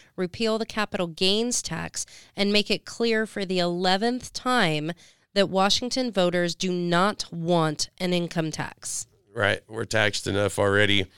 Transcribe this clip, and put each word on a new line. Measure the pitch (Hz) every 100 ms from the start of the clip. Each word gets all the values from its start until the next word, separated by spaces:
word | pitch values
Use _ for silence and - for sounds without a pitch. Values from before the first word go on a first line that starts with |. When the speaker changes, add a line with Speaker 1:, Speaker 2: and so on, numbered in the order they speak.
| - -
Speaker 1:
repeal | 180 - 220 220
the | 226
capital | 220 208 202 175
gains | 156 185 208 240 233
tax, | - 160 165 - - - - -
and | 202
make | 208 202
it | 196 -
clear | - 233 220 220
for | 208
the | 190 185
eleventh | 175 175 185 190 233 247 -
time | - 254 247 175 151 156 - - _ _
that | 202 190
Washington | 190 196 - 247 262 247
voters | 196 180 175 175 -
do | 190
not | 180 175 175 196 196 -
want | 170 165 170 160 151 - -
an | 180
income | 180 170 170 160
tax. | 151 135 - - - - _ _ 110
Speaker 2:
Right. | 101 101 -
We're | 110 117
taxed | 110 104 - -
enough | 98 101 -
already. | 101 101 104 101 92